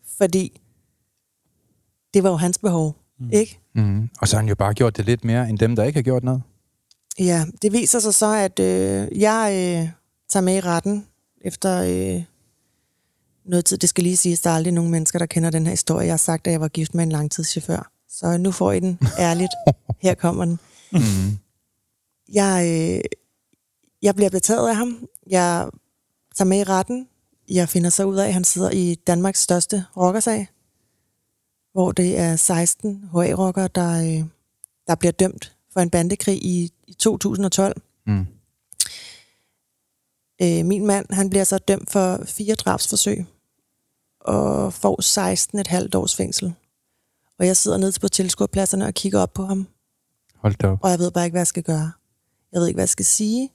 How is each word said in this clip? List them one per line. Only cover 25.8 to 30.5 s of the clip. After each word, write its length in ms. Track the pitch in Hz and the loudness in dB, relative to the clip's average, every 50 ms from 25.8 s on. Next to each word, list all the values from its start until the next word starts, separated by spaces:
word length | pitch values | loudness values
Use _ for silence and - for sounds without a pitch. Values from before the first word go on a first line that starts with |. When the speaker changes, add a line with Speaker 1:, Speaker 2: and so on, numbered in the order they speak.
| _ _ _ _ _ _ _ _ _ _ _ | _ _ _ _ _ _ _ _ _ _ _
Speaker 1:
tager 120 | - 196 185 | 0 2 2
med 100 | 190 196 | 4 2
i 60 | 202 | 2
retten. 440 | 185 190 185 190 - 247 254 262 _ _ _ _ _ _ _ _ - | 2 0 0 0 -2 -4 -8 -8 _ _ _ _ _ _ _ _ -2
Jeg 200 | 196 180 175 160 | 0 0 0 2
finder 220 | - 180 170 175 | 0 0 2 2
så 140 | - - 196 | 0 0 0
ud 120 | 196 196 | 0 0
af, 100 | 190 196 | 0 0
at 60 | 208 190 | 0 0
han 100 | 185 180 | 0 0
sidder 260 | - - 180 185 185 | 0 0 0 0 0
i 240 | - 196 180 175 170 | 0 0 0 0 -2
Danmarks 460 | 165 _ - 175 170 180 196 190 - | -2 _ 0 2 2 2 0 0 0
største 440 | - - 185 175 170 - - 202 180 - _ | 0 2 2 0 0 -2 -2 -4 -4 -6 _
rockersag, 520 | 190 180 180 185 220 220 240 220 214 202 - | 2 2 2 2 2 0 0 -2 -2 -4 -8